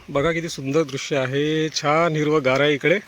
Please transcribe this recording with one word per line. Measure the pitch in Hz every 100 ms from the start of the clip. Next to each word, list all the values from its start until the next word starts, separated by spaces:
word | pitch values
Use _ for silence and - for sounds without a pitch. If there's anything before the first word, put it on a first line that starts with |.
| -
बघा | 143 147
किती | 165 165
सुंदर | - 135 143
दृश्य | 151 135 - 147
आहे, | 131 139 151 156 156
छान | - 147 156 170 156
हिरवंगार | 151 156 127 135
आहे | 147
इकडे. | 143 151 190